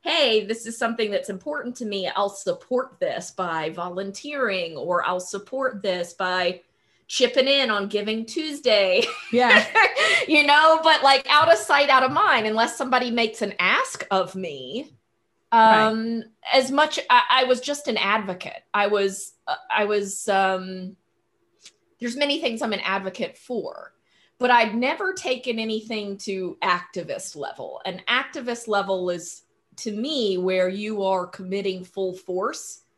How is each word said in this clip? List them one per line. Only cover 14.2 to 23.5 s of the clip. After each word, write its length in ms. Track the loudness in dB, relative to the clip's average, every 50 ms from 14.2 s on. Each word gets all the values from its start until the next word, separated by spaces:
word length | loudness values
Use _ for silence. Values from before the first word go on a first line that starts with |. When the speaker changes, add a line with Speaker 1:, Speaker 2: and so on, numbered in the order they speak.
| 0 -2 -6
Speaker 1:
me. 580 | -10 -10 -10 -10 -12 -12 -10 -10 -10 -10 -10 _ _ _ _ _ _ _ _ _ _ _ _
Speaker 2:
Right. 360 | 6 8 8 8 8 8 6
Speaker 1:
Um, 360 | 4 2 0 -4 -4 -4 -6 -6 -10 _ _ _ 2 2
as 180 | 2 4 4
much, 280 | 2 2 2 2 0 -6 0 4
I, 140 | 4 4 6 4
I 140 | 2 2 4
was 140 | 4 2 0
just 280 | 0 -6 -6 -6 -4
an 100 | -4 -2
advocate. 680 | -2 0 0 0 0 -2 -4 -8 -8 -10 -14 -14 -14 _ _ -2
I 140 | 0 2
was, 460 | 2 2 2 0 0 -2 -4 -14 -16 _ _ _
uh, 80 | -8 -8 -8 -6 -2 0
I 100 | 0 0
was, 440 | 2 0 -2 -2 -4 -8 -8 -4 0
um, 640 | 2 2 2 2 0 -2 -6 -8 -10 -10 -12 -14 -16 _ _ _ _ _ _ _ _ _ _ _ _ _ _ -20 _ _ _ _ _ _
there's 160 | -8 -8 -4
many 240 | -2 -2 -2 -2 -2
things 220 | -2 -4 -4 -4
I'm 120 | -4 -4 -4
an 60 | -4
advocate 560 | -2 -2 -4 -2 -4 -6 -6 -6 -8 -8 -8
for, 560 | -14 -12 -8